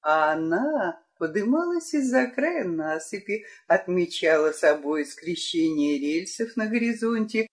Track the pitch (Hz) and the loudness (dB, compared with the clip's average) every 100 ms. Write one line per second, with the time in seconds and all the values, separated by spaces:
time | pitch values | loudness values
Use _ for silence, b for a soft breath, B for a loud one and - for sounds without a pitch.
0 | 151 156 156 156 160 170 277 302 185 160 | 2 4 4 2 0 0 2 0 -2 -4
1 | _ _ 165 170 214 285 349 349 320 302 | _ _ -2 0 2 2 2 -4 -2 -2
2 | 262 254 247 247 294 339 196 165 156 160 | 2 2 0 -2 -2 -2 -2 -2 -2 -4
3 | - 202 196 214 B B B 180 185 180 | -6 -12 -6 -8 B B B 0 2 0
4 | 170 - 165 156 156 151 160 147 143 156 | 0 0 4 4 4 4 2 2 0 -2
5 | 143 - 160 170 - 170 160 156 147 143 | -4 -8 -8 -6 -4 0 0 2 0 0
6 | 143 156 190 - 226 - 214 233 233 220 | 0 -2 -4 -6 -6 -4 -2 0 0 -2
7 | 226 233 214 220 220 | -2 0 -2 -2 -4